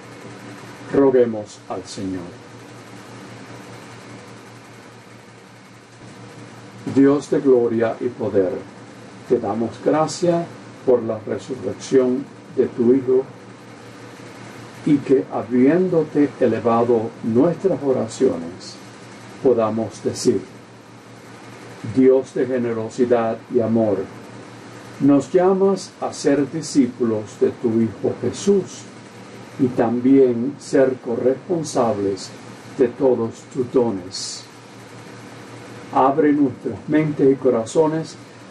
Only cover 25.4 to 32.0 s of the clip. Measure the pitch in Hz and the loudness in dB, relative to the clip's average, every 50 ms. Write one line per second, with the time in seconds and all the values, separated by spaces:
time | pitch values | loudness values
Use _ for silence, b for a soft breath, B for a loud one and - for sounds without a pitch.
25.4 | 180 185 196 185 196 196 190 185 - - - - - - - - - 151 139 147 | 4 4 4 4 4 2 2 0 -4 -10 -12 -10 -10 -8 -8 -4 0 0 2 2
26.4 | 139 123 165 160 143 - - 147 127 117 - - 123 113 110 107 107 - - - | 0 -2 -4 -8 -8 0 2 2 2 2 0 -2 -2 0 0 -2 -4 -8 -4 0
27.4 | 131 120 - - - 120 110 113 113 110 101 - - 92 - - 120 123 - - | 0 0 0 0 -2 0 2 2 0 0 -2 -4 -4 -4 -4 -4 -4 -6 -6 -2
28.4 | - 202 202 196 - - - - - - - - - - - - - - - - | 0 2 2 2 0 -2 -8 -16 -18 -18 -20 -20 -20 -20 -20 -20 -20 -20 -20 -20
29.4 | - - - - 139 123 - - 123 113 120 123 123 131 139 135 135 123 120 117 | -20 -16 -4 -2 -2 0 0 0 0 0 0 0 2 4 6 6 6 6 4 0
30.4 | 120 139 143 - - - - 139 135 131 127 123 - 127 113 - 120 127 135 131 | -2 -4 -6 -8 -8 -2 2 2 2 2 2 -2 -6 -6 -4 -2 0 0 0 -2
31.4 | - - 180 165 151 - - 139 123 113 107 101 | -2 -4 -4 -4 -4 -4 -2 -2 0 0 0 -2